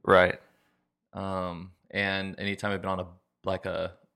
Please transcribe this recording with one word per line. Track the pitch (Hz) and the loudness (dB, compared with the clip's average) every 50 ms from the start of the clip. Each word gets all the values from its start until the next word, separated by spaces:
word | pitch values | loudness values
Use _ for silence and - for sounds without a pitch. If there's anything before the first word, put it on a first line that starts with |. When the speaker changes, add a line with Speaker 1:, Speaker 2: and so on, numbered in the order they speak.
| - | 4
Speaker 1:
Right. | - 95 92 90 90 - - - - _ _ _ _ _ _ _ _ _ _ _ _ - | 6 8 8 8 8 4 -2 -10 -20 _ _ _ _ _ _ _ _ _ _ _ _ -12
Speaker 2:
Um, | 95 98 95 95 92 90 90 87 82 90 92 - _ _ - | -10 -8 -6 -4 -4 -4 -6 -6 -8 -12 -14 -18 _ _ -8
and | - 98 101 98 98 95 95 95 92 - | -4 -2 -2 -2 -2 -2 -4 -6 -8 -6
anytime | 98 101 101 95 - 104 98 | -6 -4 -4 -4 -2 -4 -4
I've | 95 | -4
been | 92 95 | -2 -4
on | 95 92 | -4 -4
a, | 90 87 87 - _ _ _ _ - | -6 -8 -12 -20 _ _ _ _ -4
like, | 95 95 92 - | -4 -4 -4 -4
a | 95 87 82 82 87 90 - - _ _ | -4 -4 -4 -4 -6 -8 -14 -20 _ _